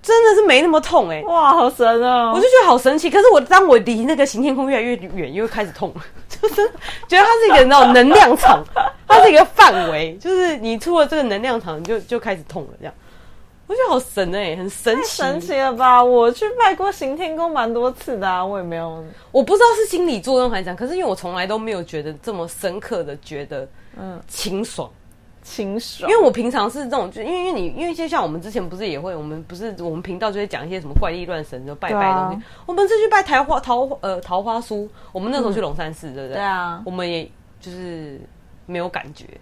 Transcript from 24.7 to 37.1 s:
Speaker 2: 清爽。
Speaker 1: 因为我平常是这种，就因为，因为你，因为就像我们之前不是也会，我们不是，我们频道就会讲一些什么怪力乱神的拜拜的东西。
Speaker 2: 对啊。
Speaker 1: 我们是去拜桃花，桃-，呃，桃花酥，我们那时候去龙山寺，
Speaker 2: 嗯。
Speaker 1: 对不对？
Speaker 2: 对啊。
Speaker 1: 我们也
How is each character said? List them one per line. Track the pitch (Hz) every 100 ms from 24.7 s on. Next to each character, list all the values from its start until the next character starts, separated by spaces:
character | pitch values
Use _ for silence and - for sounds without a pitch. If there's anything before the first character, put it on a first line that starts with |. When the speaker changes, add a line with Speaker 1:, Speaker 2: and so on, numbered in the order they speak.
| - 127 _ _ - _ _
Speaker 2:
清 | - - 202 208
爽。 | - - 294
Speaker 1:
因 | 453
为 |
我 | 311
平 | 226 240
常 | 254 208
是 | 277
这 | 269
种， | 269 190
就 | 196
因 | 233
为， | 359
因 | 359
为 |
你， | 330 165 -
因 | 339
为 |
就 | 330 330
像 | 302
我 | 175
们 | 156
之 | 180
前 | 214 180
不 | 180
是 | 208
也 | 143
会， | 175 170
我 |
们 | 151 151
不 | - 175
是， | 220 185
我 | 170
们 | 160
频 | 180 180
道 | 220
就 | 202
会 | 202
讲 | - 147
一 |
些 | 185
什 | 147
么 | 143
怪 | 185
力 | 170 175
乱 | 170
神 | 151 127 135
的 |
拜 | 143 180
拜 | 208 196
的 | 190
东 | 185
西。 | 196
Speaker 2:
对 |
啊。 | 226 - -
Speaker 1:
我 |
们 | 349 392
是 | 440
去 | 427
拜 | 415
桃 | 381 262
花， | 277 285
桃-， | 254 240 269 277
呃， | 202 185
桃 | 180 180
花 | 208 226
酥， | 233 214 208 - -
我 | 190
们 | 202
那 | 277
时 |
候 | 233
去 | 202
龙 | 180 143
山 | 160
寺， | 160 160
Speaker 2:
嗯。 |
Speaker 1:
对 | 131
不 | 131
对？ | 135
Speaker 2:
对 |
啊。 | 202 185 175 170 202
Speaker 1:
我 |
们 | 185
也 | 175